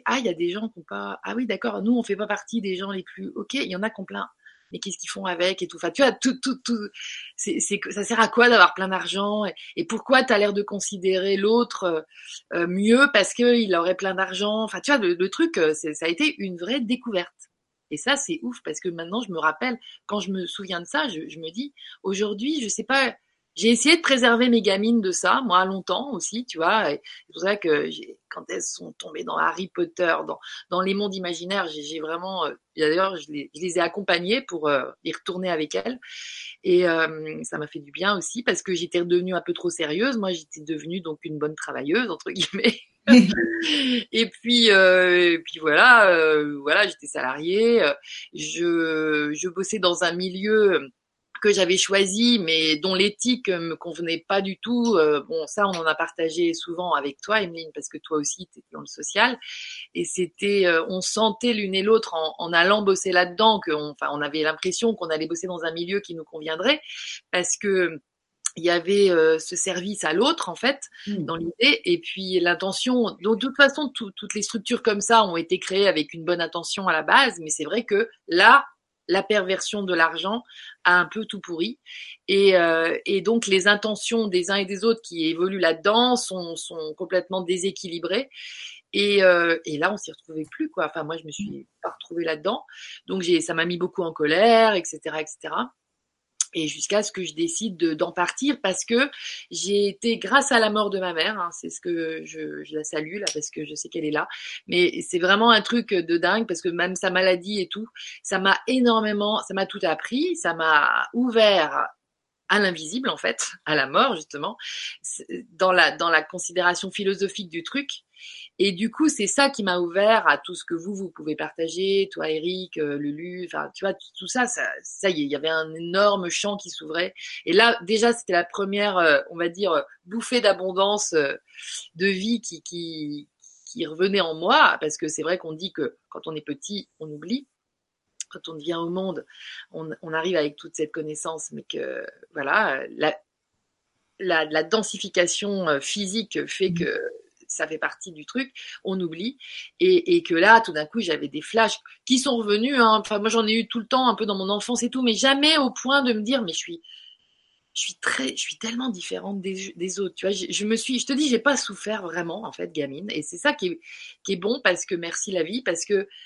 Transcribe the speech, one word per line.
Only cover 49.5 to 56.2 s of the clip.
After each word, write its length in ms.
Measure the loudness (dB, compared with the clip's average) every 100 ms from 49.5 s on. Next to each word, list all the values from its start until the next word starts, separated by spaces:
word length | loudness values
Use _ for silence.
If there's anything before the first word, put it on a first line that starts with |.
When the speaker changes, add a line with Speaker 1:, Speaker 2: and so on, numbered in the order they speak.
| -6 -4 0
Speaker 1:
dans 240 | 0 2
un 80 | 0
milieu 800 | -2 -4 -4 0 4 4 2 -2 _ _ _ _ -2
que 120 | 2
j'avais 240 | 4 4 2
choisi, 640 | 2 2 2 2 4 4
mais 360 | 2 2 2 0
dont 200 | 0 2
l'éthique 520 | 0 0 -2 -2 0
me 260 | -2 -4 -8
convenait 500 | -10 -8 -4 -4 -2
pas 140 | -2
du 160 | -2 -6
tout. 360 | -4 0 2 4
Euh, 240 | 4 4
bon, 260 | 0 -6 -4
ça, 200 | 0 0
on 100 | 0
en 80 | 0
a 100 | 0
partagé 580 | -2 -2